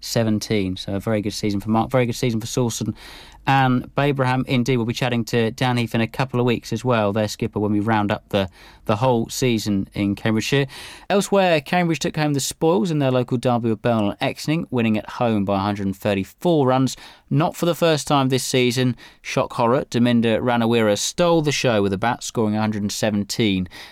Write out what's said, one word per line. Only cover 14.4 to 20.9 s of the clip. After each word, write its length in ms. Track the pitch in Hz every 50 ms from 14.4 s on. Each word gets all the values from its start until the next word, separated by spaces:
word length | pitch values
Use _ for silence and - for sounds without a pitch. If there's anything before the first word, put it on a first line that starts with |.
| - - 151 170 - -
winning 260 | - 123 113 113 107 107
at 120 | - -
home 340 | - - 123 117 110 104 98
by 120 | 95 101
a 40 | 95
hundred 260 | 95 104 104 104 101
and 100 | 98 95
thirty-four 720 | - - 107 101 98 92 - - _ - 175 170 151 135
runs. 300 | 127 127 131 135 127 - - - - - - _ -
Not 260 | 143 139 160 175 -
for 100 | - -
the 80 | 170 165
first 320 | - 175 165 160 143 - -
time 200 | 151 139 135 131
this 160 | 135 127 -
season, 520 | - - 131 123 123 117 127 127 127 117 - - - - _ -
shock 300 | - - 139 123 - -
horror, 300 | - 120 113 117 147 -
Daminda 560 | - - 123 120 123 120 117 113 117 110 90
Ranawira 560 | 101 123 120 117 113 113 117 117 113 107